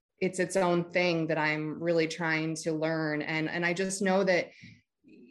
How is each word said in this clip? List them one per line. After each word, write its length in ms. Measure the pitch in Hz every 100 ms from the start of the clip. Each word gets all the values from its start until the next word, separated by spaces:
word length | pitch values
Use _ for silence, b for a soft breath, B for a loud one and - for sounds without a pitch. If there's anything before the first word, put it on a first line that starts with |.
| _ -
it's 200 | 185 185
its 180 | 175 190
own 360 | 180 175 170
thing 360 | 180 180 165 160
that 100 | 156
I'm 440 | 151 151 156 147
really 260 | 170 165 160
trying 460 | 170 170 156 160 160
to 160 | 170
learn. 500 | 156 160 160 156 151
And, 260 | - 156 156
and 180 | 175 175
I 60 |
just 280 | 175 190 190
know 220 | 190 190
that, 260 | 185 175 - B B B _ _ _ - -